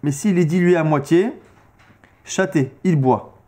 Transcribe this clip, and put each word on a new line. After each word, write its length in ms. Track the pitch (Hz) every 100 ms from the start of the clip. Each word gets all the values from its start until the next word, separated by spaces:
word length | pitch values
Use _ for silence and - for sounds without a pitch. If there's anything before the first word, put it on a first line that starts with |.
Mais 80 | 147
s'il 280 | 143 214 180
est 80 | 165
dilué 300 | 180 175 175
à 80 |
moitié, 480 | 156 151 139 165 208 311 - _ _ _ _ _ _ _
chaté, 480 | - - 190 160 131 -
il 120 | 185 160
boit. 380 | 131 113 - -